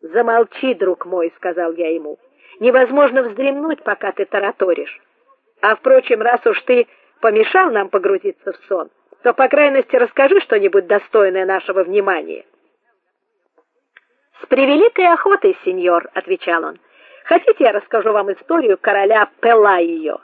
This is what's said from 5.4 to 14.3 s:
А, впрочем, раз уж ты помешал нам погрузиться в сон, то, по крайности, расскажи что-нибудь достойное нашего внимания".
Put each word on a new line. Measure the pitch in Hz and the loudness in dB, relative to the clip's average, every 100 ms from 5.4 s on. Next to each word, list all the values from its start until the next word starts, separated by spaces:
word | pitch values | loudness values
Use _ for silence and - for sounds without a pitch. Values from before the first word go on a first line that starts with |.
| _ _ | _ _
А, | 202 - | -2 0
впрочем, | 262 262 - 226 | 4 2 4 -2
раз | 220 240 233 | 0 0 0
уж | 202 | -2
ты | - 247 233 _ _ _ | 0 0 0 _ _ _
помешал | 226 214 220 381 370 | 0 2 2 2 2
нам | 220 196 | 0 -2
погрузиться | 202 190 190 202 - - | -2 -2 -2 -4 -8 -12
в | 180 _ | -14 _
сон, | 185 156 _ _ _ | -8 -8 _ _ _
то, | 240 | -2
по | 233 262 | 2 2
крайности, | - 294 269 - 254 | 2 2 2 0 0
расскажи | 240 - 277 392 | 0 0 2 2
что-нибудь | - 220 196 196 180 | 2 0 2 0 0
достойное | 202 - 220 196 185 185 | -2 0 0 2 0 -2
нашего | 190 - 190 | -4 -4 -4
внимания". | 175 202 196 180 - 76 _ _ _ _ _ _ _ _ _ 415 453 _ _ _ _ _ _ _ _ | 0 -2 -2 -4 -6 -16 _ _ _ _ _ _ _ _ _ _ _ _ _ _ _ _ _ _ _